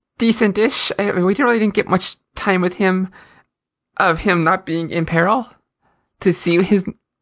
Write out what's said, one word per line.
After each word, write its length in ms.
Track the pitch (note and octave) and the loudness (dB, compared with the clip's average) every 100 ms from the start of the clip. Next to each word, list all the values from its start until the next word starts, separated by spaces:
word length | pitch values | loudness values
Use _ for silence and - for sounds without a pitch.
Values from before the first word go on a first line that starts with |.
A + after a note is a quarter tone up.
| _ - | _ -2
decent-ish. 760 | A#3 A3 G#3+ G3 A3+ - - - | 0 2 2 2 0 0 -2 -2
I 140 | G3+ | -2
mean, 140 | F3+ F3+ | 0 0
we 100 | G3+ | 2
really 240 | B3+ A#3 | 2 2
didn't 140 | G#3+ G3+ | 0 0
get 120 | - | 0
much 280 | F3+ - - _ - | -2 -2 -12 _ -8
time 260 | - F#3 | -2 0
with 140 | F3+ F3+ | 0 0
him, 360 | F#3+ F#3 F#3 - - _ _ _ _ _ _ - | 0 0 -2 -10 -20 _ _ _ _ _ _ -2
of 240 | F#3 D#3+ | 0 0
him 220 | A3 F#3 | 0 2
not 220 | D#3+ F#3 F3+ | 2 -2 -4
being 240 | E3 E3 | -6 -4
in 160 | E3 D#3+ | -4 -2
peril 440 | E3 F3 A#3+ A3+ _ _ _ _ _ _ - | 0 0 -2 -4 _ _ _ _ _ _ -4
to 120 | G3 | -2
see 280 | E3+ F3+ E3+ | 0 0 0
his 220 | F#3+ G3+ - - _ _ | 2 0 0 -12 _ _